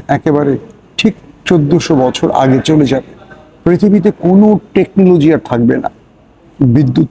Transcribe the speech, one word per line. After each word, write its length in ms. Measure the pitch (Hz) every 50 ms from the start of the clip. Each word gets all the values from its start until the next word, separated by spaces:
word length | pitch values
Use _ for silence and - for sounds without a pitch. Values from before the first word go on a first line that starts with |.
| -
একেবারে 500 | - 143 143 - 160 143 147 147 143 135 110 - - - - - _ _
ঠিক 180 | - - 220 - - - - - - -
চোদ্দশো 500 | - 185 165 147 143 170 170 - - 165
বছর 360 | 131 127 127 - - - -
আগে 280 | - 135 135 135 131 131 -
চলে 220 | - 156 151 147
যাবে। 300 | 120 131 131 - - - - - - - - - - - - -
পৃথিবীতে 480 | 165 180 170 208 208 196 208 175 208 202 -
কোনো 400 | - 175 185 196 214 214 214 175 - - -
টেকনোলজি 600 | 190 185 - - 190 190 180 180 165 143 156 156
আর 60 | 139 -
থাকবে 320 | - 123 120 120 120 131
না, 140 | 127 - - - _ _ _ _ _ _ _ _ _ _ _ _ -
বিদ্যুৎ 480 | 147 123 117 147 147 127 123 165 156 -